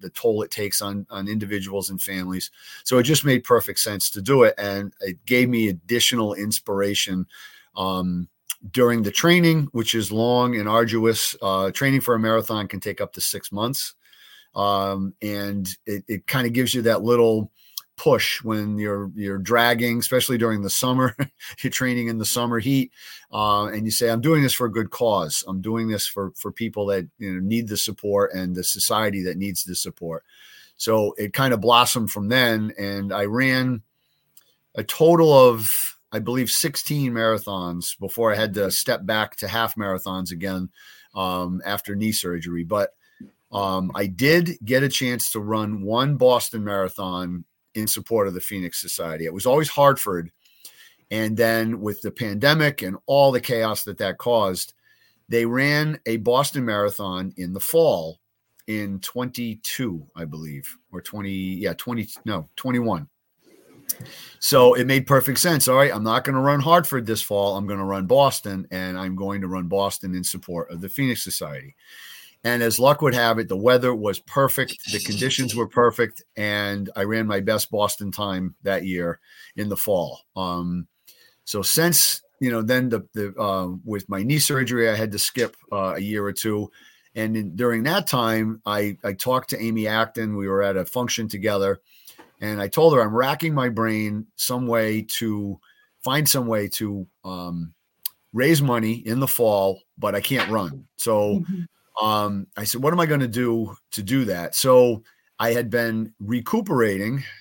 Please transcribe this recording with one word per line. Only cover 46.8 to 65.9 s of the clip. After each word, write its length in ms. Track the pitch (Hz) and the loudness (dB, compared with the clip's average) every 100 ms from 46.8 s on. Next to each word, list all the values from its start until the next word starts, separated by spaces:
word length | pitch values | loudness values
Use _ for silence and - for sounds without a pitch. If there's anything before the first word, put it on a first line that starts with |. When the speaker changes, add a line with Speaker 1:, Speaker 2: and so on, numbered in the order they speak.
| 92 - 95 90 90 90 - _ _ | -2 -4 -6 -6 -6 -8 -12 _ _
Speaker 1:
in 120 | 110 107 | -6 -4
support 400 | - - 117 98 | -4 -2 0 0
of 80 | |
the 60 | 90 | -4
Phoenix 400 | - 101 90 - | -8 -8 -6 -8
Society. 440 | 90 - 82 80 | -8 -6 -6 -6
It 80 | 82 | -6
was 140 | 90 127 | -2 2
always 220 | 143 147 | 2 2
Hartford. 640 | - 139 135 104 90 85 - _ _ - - - _ _ | 4 4 4 0 -4 -4 -12 _ _ -20 -20 -20 _ _
And 240 | 107 110 110 | -2 0 2
then 440 | 113 113 113 113 | 2 2 0 -2
with 200 | 104 98 | -4 -6
the 80 | 104 | -8
pandemic 720 | - 113 104 139 156 147 139 | -6 -6 2 2 4 2 0
and 140 | 95 95 - | -6 -8 2
all 240 | 139 139 | 6 6
the 100 | 123 | 4
chaos 440 | - 117 110 104 | 0 0 0 -2
that 140 | - 92 | -6 -4
that 200 | 101 92 | -4 -2
caused, 560 | 120 117 98 90 - _ _ _ _ _ - | 0 2 2 0 -6 _ _ _ _ _ -2
they 180 | 117 117 | 0 2
ran 540 | 123 143 147 151 151 - | 2 2 2 0 -2 -4
a 100 | 113 | -2
Boston 480 | 107 123 143 147 | 2 2 2 -2
Marathon 680 | 120 104 104 - 98 92 92 - | -2 0 0 -2 -6 -6 -8 -8
in 160 | 90 | -8
the 80 | 95 | -8
fall 580 | - 165 160 95 80 - _ _ _ _ - | 0 4 4 2 -2 -12 _ _ _ _ -8
in 320 | 107 101 98 | -6 -4 -6
twenty-two, 1080 | - 120 123 123 120 107 - - 123 85 71 85 | -8 -6 -6 -6 -8 -8 -8 -6 -6 -6 -10 -12
I 80 | |
believe, 520 | 80 78 78 69 - - _ | -12 -12 -12 -12 -14 -20 _
or 100 | 90 | -16
twenty, 300 | - 104 101 | -12 -10 -6
yeah, 440 | 95 95 92 98 | -6 -6 -4 -4
twenty, 340 | 82 - 117 101 - | -4 -6 -6 -6 -8
no, 240 | 110 98 78 - | -6 -6 -6 -8
twenty-one. 520 | 131 123 117 87 - _ _ _ _ _ _ - - - - - - - | -4 -2 0 -2 -6 _ _ _ _ _ _ -14 -10 -10 -14 -18 -20 -6
So 360 | - 135 123 | 2 8 8
it 120 | 123 127 | 8 4
made 200 | 135 131 | 2 4
perfect 320 | 135 131 131 | 4 4 0
sense. 300 | 180 156 127 | 2 4 4
All 80 | 127 | 6
right, 180 | 139 | 4